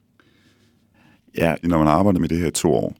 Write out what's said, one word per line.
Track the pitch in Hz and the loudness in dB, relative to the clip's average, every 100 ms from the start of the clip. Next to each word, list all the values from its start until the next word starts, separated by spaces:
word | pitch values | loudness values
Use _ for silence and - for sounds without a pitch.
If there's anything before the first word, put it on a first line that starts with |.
| _ _ _ _ _ _ _ _ _ _ _ _ _ - | _ _ _ _ _ _ _ _ _ _ _ _ _ -2
Ja, | 82 76 | -2 -2
når | 85 85 | 0 2
man | 76 | 2
har | |
arbejdet | 78 101 90 | 2 2 0
med | 80 | 0
det | 82 | -2
her | 85 | -2
i | |
to | - 85 | -2 0
år, | 62 - - | 0 -2 -8